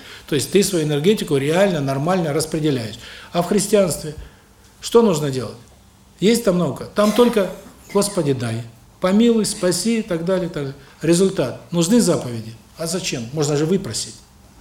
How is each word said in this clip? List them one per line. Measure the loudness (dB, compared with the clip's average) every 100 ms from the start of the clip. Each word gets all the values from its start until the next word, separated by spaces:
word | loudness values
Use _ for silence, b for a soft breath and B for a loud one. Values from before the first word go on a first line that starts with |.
| B B -4
То |
есть | -4 2
ты | 2
свою | 2 0 0
энергетику | 0 2 2 0 0
реально, | 2 2 2 2
нормально | -2 -2 0 0 0
распределяешь. | -2 -2 -2 0 -2 -4 -10 B B B
А | -4
в | 0
христианстве | 0 2 2 2 -2 -8 -14 B B B _ -20 -16
что | 2 4
нужно | 4 2 0
делать? | -4 -6 -12 -20 -20 -20 _ -20 0
Есть | 2 4
там | 2 0
наука? | 0 -4 -6
Там | 0 2
только | 6 4 4 0 -4 -16 -20 -4
"Господи, | -2 0 0 0
дай", | -2 -2 -6 -8 -16 -20 -4
"Помилуй", | 0 4 4 4
"Спаси" | 0 -2 -2 0 0 -2
и |
так | -2 -4
далее, | -2 -2 -2
и |
так | -6
далее. | -8 -10 B B
Результат. | 0 4 2 0 -4 -6 -6
Нужны | -2 2 4
заповеди. | 4 0 -2 -8 -10 -16 -20 -10
А | -6
зачем? | -6 -6 -6 -6
Можно | -4 -2 0
же | 2
выпросить. | 0 -2 -8 -10 -14 -20 -20 -20 -20